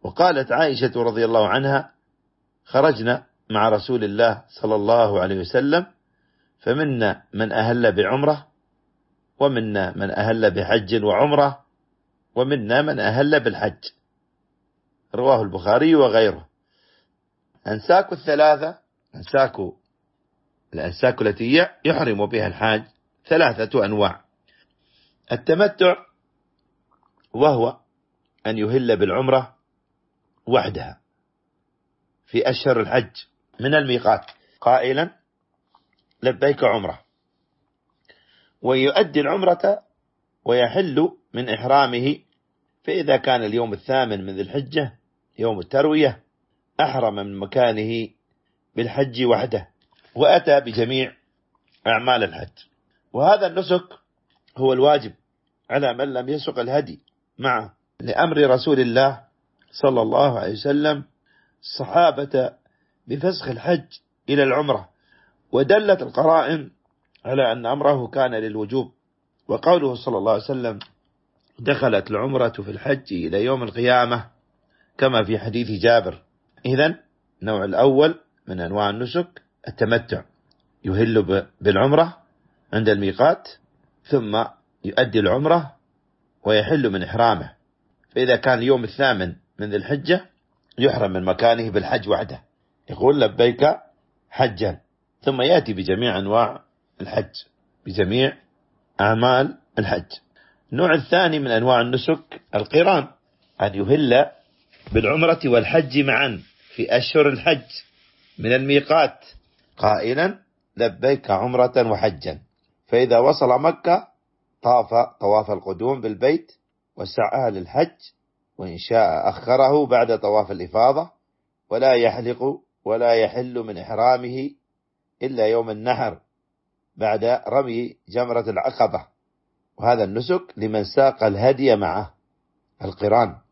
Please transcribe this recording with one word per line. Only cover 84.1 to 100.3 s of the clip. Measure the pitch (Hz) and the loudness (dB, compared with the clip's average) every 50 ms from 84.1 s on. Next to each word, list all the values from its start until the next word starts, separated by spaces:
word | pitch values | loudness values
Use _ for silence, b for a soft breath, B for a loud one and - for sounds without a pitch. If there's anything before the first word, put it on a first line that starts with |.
| 147 135 113 104 104 110 110 - - _ _ _ _ _ - | -2 -2 0 0 -2 -2 -2 -4 -8 _ _ _ _ _ -12
يؤدي | 101 - - 131 120 104 110 | -6 -2 -2 -2 0 0 0
العمرة | 101 - 113 131 143 151 165 170 151 139 - _ _ _ _ _ _ _ _ _ _ _ _ _ _ | 0 2 0 0 2 2 2 2 0 -6 -16 _ _ _ _ _ _ _ _ _ _ _ _ _ _
ويحل | 101 107 107 107 - 160 151 131 110 | 2 2 2 2 2 0 0 0 0
من | 95 95 90 | -2 -4 -6
إحرامه، | - - 113 117 117 107 87 - - _ _ _ _ _ _ _ _ _ _ _ _ | -6 -2 2 2 2 2 0 -4 -12 _ _ _ _ _ _ _ _ _ _ _ _
فإذا | _ - 127 127 123 | _ -2 2 2 0
كان | 113 - 135 127 | 2 2 0 0
اليوم | 113 117 131 135 123 117 | 2 2 0 0 0 0
الثامن | 107 - - 139 131 120 95 92 87 85 - _ _ _ - | -8 -4 -2 0 0 0 0 -2 -6 -8 -12 _ _ _ -12
من | 104 107 | -10 -6
ذي | 101 | -6
الحجة | 104 - - 147 143 139 151 175 190 - _ _ _ _ _ _ _ _ _ _ | -6 -4 -4 -6 -6 0 -2 -2 -2 -2 _ _ _ _ _ _ _ _ _ _
يحرم | - 123 143 - 120 107 95 | 0 0 0 2 0 -2 -2
من | 92 92 92 | -2 -2 -2
مكانه | 92 92 - 117 117 117 117 113 110 | -2 0 2 4 2 2 2 -2 -2
بالحج | 92 104 98 - - 127 95 98 | -2 -2 -2 -2 -4 -4 -2 -2
وحده، | 98 85 - 180 69 - _ _ _ _ _ _ _ _ _ - | -2 -2 -2 -8 -12 -18 _ _ _ _ _ _ _ _ _ -18
يقول: | 90 - - 131 143 147 | -8 0 2 2 4 4
"لبيك | 123 107 95 - 117 120 117 - 143 151 - - - _ _ _ _ _ _ _ _ _ | 2 0 2 2 2 2 2 2 2 2 2 0 -8 _ _ _ _ _ _ _ _ _
حجاً"، | - - 135 120 104 85 107 98 92 - _ _ _ _ _ _ _ _ | -4 -2 -2 -2 -2 -4 -4 -6 -6 -8 _ _ _ _ _ _ _ _
ثم | - 143 135 127 | -4 -4 -2 0
يأتي | 123 143 175 160 - - 104 | 2 4 4 2 2 0 -6
بجميع | 90 92 - 120 107 120 120 95 95 | -6 -4 -4 -2 -2 -2 -2 -2 -4
أنواع | 98 98 104 117 117 104 - - _ _ _ _ _ _ _ _ | -4 0 0 0 0 0 -4 -12 _ _ _ _ _ _ _ _
الحج، | 95 - - 123 98 - _ - - _ _ _ _ _ _ _ _ | -14 -6 -6 -6 -6 -6 _ -20 -20 _ _ _ _ _ _ _ _
بجميع | - 90 98 98 90 104 123 131 139 - - _ _ _ _ _ _ _ _ _ _ _ - | -10 -4 -4 -2 0 0 0 0 -2 -2 -8 _ _ _ _ _ _ _ _ _ _ _ 0
أعمال | 98 104 113 110 120 127 127 127 135 - 92 - _ _ _ - | 0 2 2 2 2 4 4 4 2 0 -4 -12 _ _ _ -6
الحج. | 104 90 - 87 85 _ - - _ _ | -4 -4 -4 -6 -6 _ -20 -20 _ _